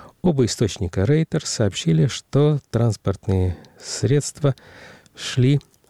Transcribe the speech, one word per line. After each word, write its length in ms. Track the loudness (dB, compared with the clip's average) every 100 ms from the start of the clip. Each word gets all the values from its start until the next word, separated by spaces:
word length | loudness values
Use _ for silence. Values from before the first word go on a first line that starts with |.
| -20 _
Оба 240 | 0 2 0
источника 580 | 0 -2 -2 -4 0
Рейтер 420 | 2 2 0 -4 -4
сообщили, 600 | -2 -2 -2 0 2 0
что 520 | -2 -2 2 2 0 -2
транспортные 880 | 0 0 0 -4 -4 -2 0 0 -4 -12 -20
средства 760 | -14 -4 0 0 -2 -2 -2 -2 -10 -20 -20 -20 _
шли 460 | -14 -6 0 2 2 -2 _ _